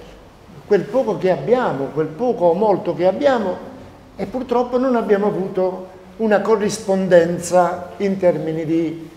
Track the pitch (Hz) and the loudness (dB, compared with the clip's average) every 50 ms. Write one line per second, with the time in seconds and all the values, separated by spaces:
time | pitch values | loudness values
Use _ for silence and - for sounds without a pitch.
0 | - - - - - - - - - - - - - - 208 185 156 - - 262 | -20 -20 -20 -20 -20 -20 -20 -20 -20 -20 -20 -20 0 0 2 2 2 0 -2 0
1 | 254 220 190 156 175 185 175 147 143 175 233 254 233 185 143 135 139 127 - 147 | 0 0 -2 0 0 0 0 0 2 2 2 2 2 0 -2 -2 -4 -4 -2 -4
2 | 160 147 151 160 240 254 220 - 175 175 165 180 220 214 190 160 - 175 165 147 | -4 -4 -4 -2 -2 -2 0 2 2 2 4 4 2 2 2 2 0 -4 -2 2
3 | 175 185 196 233 285 277 262 233 208 185 180 - - - - - - - - - | 2 2 2 2 2 2 2 2 0 -2 -4 -6 -10 -14 -16 -18 -18 -20 -20 -20
4 | - - - - 190 196 - 254 254 - 240 240 247 240 254 247 254 269 247 226 | -20 -20 -12 -10 -8 -8 -6 -8 -4 0 0 0 0 0 0 0 2 2 0 0
5 | 214 196 208 196 208 202 160 170 190 185 - 185 185 185 180 - - - - - | 2 2 2 2 2 0 0 -2 -4 -4 -2 -2 0 0 -2 -6 -10 -14 -18 -20
6 | - - - - 226 214 208 190 - 208 226 208 208 202 - - - 196 190 190 | -20 -18 -6 -4 0 2 2 2 2 2 2 2 2 -2 -4 -4 -2 -2 0 0
7 | 190 180 185 170 165 170 175 170 170 - 180 180 175 175 175 - - - - - | 2 4 4 4 4 2 -2 -4 0 2 4 4 4 2 0 -6 -10 -12 -6 -4
8 | 202 196 190 190 185 175 160 151 156 160 160 160 165 156 165 165 165 156 165 - | -2 -2 0 2 2 2 2 2 -2 -4 -4 -4 -2 -2 0 0 0 -2 -4 -8
9 | - - - | -12 -16 -18